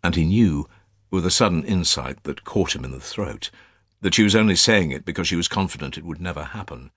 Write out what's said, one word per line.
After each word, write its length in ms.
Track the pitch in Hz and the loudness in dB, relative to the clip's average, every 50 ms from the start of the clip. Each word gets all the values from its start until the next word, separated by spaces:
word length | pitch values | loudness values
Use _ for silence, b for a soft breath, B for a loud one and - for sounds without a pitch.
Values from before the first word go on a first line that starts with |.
| - | 0
and 100 | 87 80 | 2 2
he 100 | 87 80 | 2 2
knew, 440 | 82 98 113 117 95 76 71 67 b b b b b b _ _ _ | 4 4 4 4 4 4 0 -4 b b b b b b _ _ _
with 160 | - 95 82 | -4 0 0
a 40 | 92 | 2
sudden 340 | 95 - 123 101 87 80 73 | 2 4 4 4 2 0 0
insight 580 | - 98 90 82 - - - 64 64 - - | 0 0 0 2 0 -2 -2 -4 -10 -12 -10
that 220 | _ 73 71 - _ | _ -10 -10 -10 _
caught 300 | - - 107 92 - - | -4 0 0 0 0 -2
him 80 | - 64 | -8 -8
in 80 | 65 | -10
the 80 | 65 65 | -12 -12
throat, 500 | - - - - 101 76 - - - - b b b b b b b b b _ | -14 -12 -8 -8 -8 -8 -8 -10 -12 -14 b b b b b b b b b _
that 140 | - 95 - | -2 0 4
she 80 | - | 4
was 140 | 107 104 98 | 4 6 6
only 180 | 110 107 107 92 | 4 4 4 4
saying 380 | - - - 113 101 90 76 | 4 4 6 6 4 4 0
it 120 | 65 73 - | -4 -6 -8
because 220 | - 82 - 87 | -8 -6 -4 -4
she 100 | - 92 | -2 -2
was 120 | 85 87 - | -2 -2 -2
confident 500 | - 98 95 90 - - 76 69 67 - | -2 -2 -2 -2 -4 -8 -10 -10 -10 -12
it 60 | 82 | -10
would 160 | 85 80 78 | -10 -10 -8
never 240 | 85 90 87 76 76 | -6 -8 -8 -8 -10
happen. 480 | 76 - 110 92 - - 62 67 69 _ | -10 -12 -12 -12 -12 -14 -16 -16 -20 _